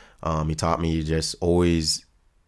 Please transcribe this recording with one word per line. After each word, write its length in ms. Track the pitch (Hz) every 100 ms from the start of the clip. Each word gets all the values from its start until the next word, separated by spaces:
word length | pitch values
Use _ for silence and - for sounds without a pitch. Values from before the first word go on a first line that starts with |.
| - -
Um, 260 | 80 80 78
he 40 |
taught 260 | 78 85 82
me 220 | 82 80
just 320 | 78 80 78 -
always 640 | 87 87 87 85 76 - - _ _ _